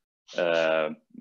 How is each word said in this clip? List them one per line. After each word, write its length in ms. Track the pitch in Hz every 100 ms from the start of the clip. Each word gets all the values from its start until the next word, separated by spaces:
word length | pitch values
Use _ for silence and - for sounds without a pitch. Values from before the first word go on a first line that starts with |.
| _ _ -
eh, 680 | - 87 82 80 80 78 78 _ -